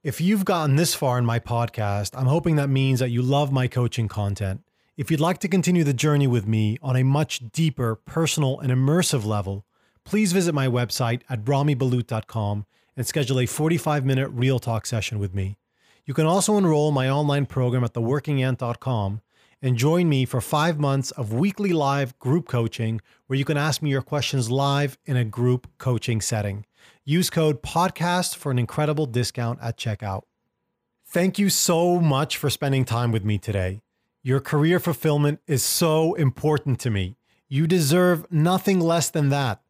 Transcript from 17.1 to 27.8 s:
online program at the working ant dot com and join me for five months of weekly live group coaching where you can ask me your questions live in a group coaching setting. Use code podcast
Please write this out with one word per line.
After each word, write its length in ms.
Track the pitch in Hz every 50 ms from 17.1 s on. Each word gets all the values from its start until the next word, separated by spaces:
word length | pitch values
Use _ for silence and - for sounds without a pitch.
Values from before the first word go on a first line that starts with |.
online 340 | 135 147 151 143 139 143 139
program 400 | - - 131 127 123 120 127 123
at 80 | 117
the 80 | _ 120
working 420 | 113 117 139 147 - - 147 135
ant 180 | 127 131 127 -
dot 200 | 127 117 120 -
com 400 | - 131 127 110 101 98 101 110 _ _ _ _ _ _ _ _
and 160 | - 131 127
join 320 | 113 127 151 165 180 180 165
me 160 | 143 131 127
for 160 | - - 123
five 400 | - - - 147 151 170 165 147
months 300 | 147 139 135 139 127 -
of 220 | - - 123 107 110
weekly 380 | 120 180 202 190 - 208 196
live 460 | 175 160 143 135 139 143 139 123 - _
group 300 | - 123 143 180 - -
coaching 520 | - 120 117 110 - - 117 110 113 107 _ _ _ _ _
where 120 | - 131 135
you 60 | 139
can 140 | 160 156 143
ask 240 | 143 156 139 -
me 80 | 156 147
your 120 | 135 135
questions 480 | 123 - 151 147 120 - - 135 117 110
live 480 | 127 135 139 143 139 143 147 139 - _ _
in 140 | - 135 123
a 60 | 120
group 440 | 107 104 120 123 123 123 127 - - _ _
coaching 420 | - 131 123 110 - - 117 107
setting. 440 | - - 120 107 101 101 98 104 107 _ _ _ - - _ _ _
Use 260 | 139 151 175 180 -
code 320 | - 165 160 151 147 -
podcast 760 | - - - 165